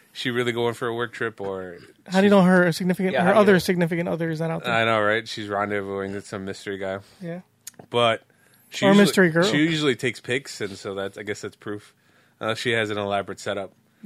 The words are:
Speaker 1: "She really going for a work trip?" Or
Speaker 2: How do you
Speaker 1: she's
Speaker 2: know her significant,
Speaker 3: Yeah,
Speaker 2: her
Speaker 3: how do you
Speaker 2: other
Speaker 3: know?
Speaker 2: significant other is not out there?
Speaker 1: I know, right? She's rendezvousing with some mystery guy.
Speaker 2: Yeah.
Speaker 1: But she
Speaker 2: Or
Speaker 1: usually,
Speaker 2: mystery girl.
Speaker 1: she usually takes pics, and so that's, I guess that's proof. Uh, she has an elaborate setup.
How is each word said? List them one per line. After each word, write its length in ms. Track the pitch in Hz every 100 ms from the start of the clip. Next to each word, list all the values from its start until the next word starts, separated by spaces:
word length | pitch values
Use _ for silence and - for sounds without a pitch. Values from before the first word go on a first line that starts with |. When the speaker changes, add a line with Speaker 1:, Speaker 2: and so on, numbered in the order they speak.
| _
Speaker 1:
"She 180 | - 131
really 220 | 120 120
going 220 | 117 120
for 120 | 113 123
a 80 |
work 200 | 117 117
trip?" 260 | - 117 110
Or 380 | 98 95 92 87 - _ -
Speaker 2:
How 120 | 185
do 0 |
you 40 |
Speaker 1:
she's 60 | 202
Speaker 2:
know 120 | 202
her 280 | 180 185 180
significant, 420 | - 185 180 185
Speaker 3:
Yeah, 60 | 127
Speaker 2:
her 40 | 180
Speaker 3:
how 40 |
do 40 | 214
you 40 |
Speaker 2:
other 100 | 202
Speaker 3:
know? 40 | 180
Speaker 2:
significant 480 | - 180 170 170 180
other 180 | 165 165
is 120 | 156
not 100 | 165
out 140 | 165
there? 80 | 123
Speaker 1:
I 100 | 113
know, 160 | 113 110
right? 260 | 104 110 117
She's 220 | 113 104
rendezvousing 640 | 101 101 104 98 98 98
with 140 | 101 -
some 180 | 101
mystery 320 | 95 95 104 98
guy. 220 | 95 98 - -
Speaker 2:
Yeah. 180 | 170 180 - _ - - -
Speaker 1:
But 340 | 120 117 110 _ _ _ _ _
she 160 | -
Speaker 2:
Or 40 | 196
Speaker 1:
usually, 140 | 202
Speaker 2:
mystery 260 | 196 202 180
girl. 140 | 165
Speaker 1:
she 120 | 196 147
usually 380 | 160 156 151 120
takes 240 | 127 -
pics, 400 | - 113 - -
and 160 | 101 98
so 180 | 104
that's, 220 | 98 98 107
I 60 |
guess 180 | 104 101
that's 160 | 104 -
proof. 380 | 110 104 - _ _ _ _ -
Uh, 160 | 110
she 180 | 113 123
has 180 | 117 107
an 80 | 104
elaborate 420 | 101 101 98 95
setup. 320 | 110 101 92 _ _ _